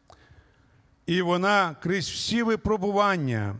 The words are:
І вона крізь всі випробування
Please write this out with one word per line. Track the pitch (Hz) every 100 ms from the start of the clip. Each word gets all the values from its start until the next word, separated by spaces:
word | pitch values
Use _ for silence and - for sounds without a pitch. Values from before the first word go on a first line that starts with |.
| - - - - _ _ _ _ _ _ -
І | 175
вона | 175 180 190 208 180 147
крізь | 165 190 156
всі | - - 226
випробування | 226 220 - 214 196 196 202 185 139 113 101